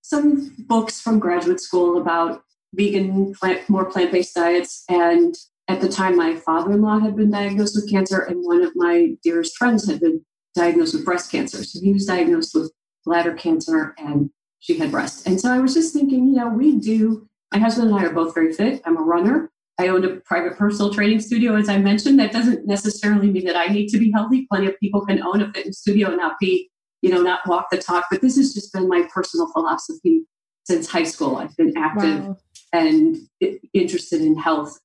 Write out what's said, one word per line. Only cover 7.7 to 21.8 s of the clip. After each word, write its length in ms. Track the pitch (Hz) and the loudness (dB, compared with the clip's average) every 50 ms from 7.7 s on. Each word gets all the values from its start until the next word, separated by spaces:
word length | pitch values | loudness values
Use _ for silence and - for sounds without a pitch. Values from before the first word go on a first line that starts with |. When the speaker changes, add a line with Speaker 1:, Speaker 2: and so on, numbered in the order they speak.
| 208 | -2
Speaker 1:
with 160 | 208 208 214 | -4 -2 0
cancer, 300 | 208 190 190 - 196 185 | 0 0 0 0 0 -2
and 220 | - - - 180 - | -2 -2 -4 -4 -2
one 200 | 349 - 180 180 | 0 2 2 2
of 80 | 330 - | 0 0
my 400 | 180 175 349 339 - - - - - - | 0 0 2 2 2 2 2 0 -2 -2
dearest 320 | 330 339 240 160 - - | -2 0 -2 -2 -4 -4
friends 320 | - 240 247 226 208 208 | -2 0 2 2 2 0
had 120 | 196 151 151 | -2 -2 0
been 260 | 175 160 160 160 - _ _ _ _ _ - | 0 0 0 -2 -6 _ _ _ _ _ -2
diagnosed 400 | 175 170 170 160 170 165 - - | 0 0 2 2 2 2 0 -2
with 100 | 147 - | -4 -2
breast 260 | - 359 - - - | -2 -4 -4 -4 -6
cancer. 320 | - 285 254 - - - - | -6 -6 -6 -6 -8 -12 -14
So 160 | - - 170 | -12 -6 -2
he 140 | 185 392 403 | 0 2 2
was 140 | 277 196 | 2 0
diagnosed 480 | - - - 160 170 170 160 165 - - | 0 0 0 2 2 2 0 0 -2 -2
with 180 | - - 160 - _ _ _ _ _ - | -2 -2 -4 -8 _ _ _ _ _ -4
bladder 280 | 160 170 170 170 170 156 | -2 0 0 0 -2 -4
cancer, 600 | - - 170 160 160 - 160 160 156 143 139 - - | -4 -2 -2 -2 -2 0 0 -2 -2 -2 -4 -10 -12
and 320 | 147 147 143 143 - - _ _ _ _ _ _ | -8 -4 -2 -2 -2 -2 _ _ _ _ _ _
she 200 | - - 160 160 | -4 -4 -2 -2
had 100 | 156 - | -2 -4
breast. 380 | - - 285 - - - - | -2 -4 -4 -6 -8 -6 -2
And 120 | 202 185 190 | -2 0 0
so 120 | - 247 | 0 0
I 80 | 254 254 | 0 2
was 160 | 262 262 - | 2 2 2
just 180 | 330 320 - - | 2 0 0 0
thinking, 340 | 285 277 277 262 254 254 269 | 0 0 2 2 4 4 4
you 80 | 269 | 4
know, 100 | 247 240 | 2 0
we 300 | 240 220 233 277 311 262 | 0 0 2 2 2 2
do, 500 | 208 208 214 220 220 214 226 220 214 - _ _ _ _ - - | 2 2 0 2 2 2 2 0 -2 -8 _ _ _ _ -4 0
my 60 | 202 | 0
husband 300 | 226 226 220 247 226 220 | 2 2 2 2 2 2
and 100 | 202 196 | 2 2
I 60 | 175 | 0
are 80 | 165 156 | 0 0
both 200 | 170 165 165 - | -2 -2 -2 0
very 180 | 165 160 160 | 0 0 0
fit. 300 | 160 - 208 262 269 - - | 0 0 -2 -2 -2 -2 -2
I'm 140 | 165 165 | -2 -2
a 40 | 160 | 0
runner. 500 | 156 165 170 175 185 226 277 311 - - _ _ _ _ _ | 0 0 0 2 2 2 2 0 -2 -4 _ _ _ _ _
I 120 | - 180 185 | -2 0 0
owned 160 | 190 185 185 | 2 2 0
a 160 | 185 - - | 0 -4 -6
private 360 | - - 175 170 170 175 - | -8 -6 -4 -4 -4 -4 -2
personal 360 | - 208 208 - - 208 202 202 | 0 0 0 0 0 -2 -2 0
training 260 | 208 208 214 226 214 | 0 2 2 2 0
studio, 360 | - - 240 220 240 226 214 | 0 -2 0 0 2 2 2
as 120 | 214 208 | 2 2
I 100 | 208 196 | 2 2
mentioned. 400 | 196 | 2